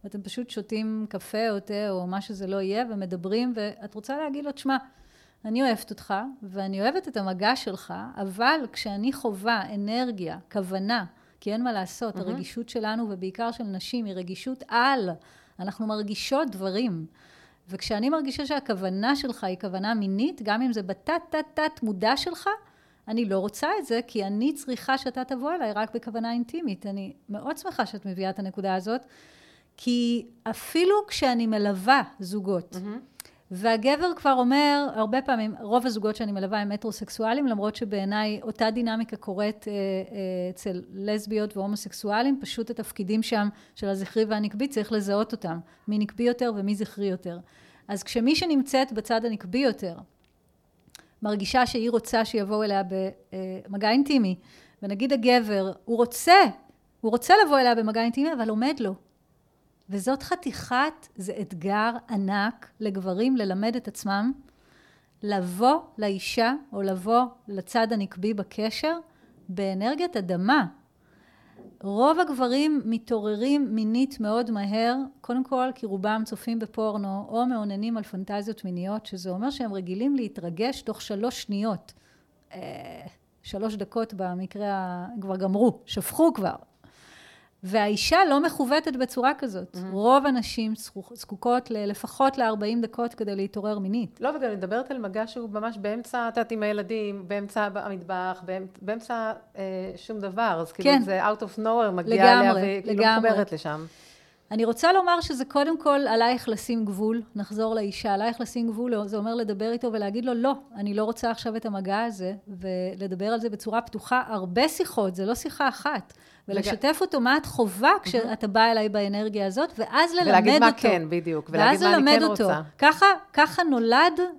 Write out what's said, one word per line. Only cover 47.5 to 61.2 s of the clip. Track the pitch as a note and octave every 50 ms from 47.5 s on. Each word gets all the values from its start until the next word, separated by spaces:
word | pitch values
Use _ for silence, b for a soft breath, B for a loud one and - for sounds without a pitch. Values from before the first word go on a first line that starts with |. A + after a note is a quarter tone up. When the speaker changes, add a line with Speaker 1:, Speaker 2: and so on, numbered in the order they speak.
| b b b b b b b -
Speaker 1:
אז | G#3 G3
כשמי | - - - A#3 A3+ C4 D#4+
שנמצאת | D#4 F#4 E4+ D4+ C4+ C4 C#4 - C4 C4+ C4+
בצד | A3+ A3 G#3+ - A#3 A3+ A3
הנקבי | A#3 A3 G3+ - F3+ F#3 B3+
יותר, | C#4 C#4 C4+ - G#3 F3 E3+ - - _ _ _ _ _ _ _ _ _ _ _ _ _ _ _ _ _ _ b b b b b
מרגישה | G#3+ G#3 G#3+ G3+ G3 - - B3+ B3
שהיא | B3 - A#3+ A3 A#3+
רוצה | A#3+ A3 A3+ - - A3+ A3
שיבואו | G#3+ - A3 G3+ G3 G#3+ G#3+
אליה | G#3+ G#3 G3+ G3 G3 F3+ F#3+ F#3+ F#3+ F#3+ - _ _ _ - F#3+ F#3 F#3 F#3 F#3+ - -
במגע | G3 G3+ G#3+ G#3+
אינטימי, | A3+ C4+ C#4 C#4+ D4 C4 G#3+ F#3 F3+ - b b b b b b b b
ונגיד | G3+ G3 G3+ G3 B3+ B3+
הגבר, | C#4+ B3 A3 B3 B3 B3 A3+ G#3 G#3 G3 F#3+ F#3+ - - _
הוא | - A#3
רוצה, | A3+ A#3+ A#3+ - - - E4 F4+ G4 F4+ A3+ F3 - - - _ _ _ _ _ _
הוא | - A3
רוצה | A3 A#3+ - - F#4 G#4+ G#4
לבוא | D#4 C#4+ C4+
אליה | B3+ B3 A#3
במגע | A3+ A3 A3 G#3+ A3+
אינטימי, | A3+ A#3 A#3 C4+ C#4+ D#4+
אבל | D#4+ B3 A3 G#3+
עומד | G#3+ G#3+ B3 C#4+ D#4 C#4
לו. | A3+ F#3+ F#3+ - _ _ _ _ _ _ _ _ _ _ _ _ _ _ _ _ _ -
וזאת | G3 G3+ F#3 B3+ C4+ C4+
חתיכת, | - - F#4 F4 F4 C#4 - - - - B3 B3+ C#4+ D#4 D#4 - - - _
זה | -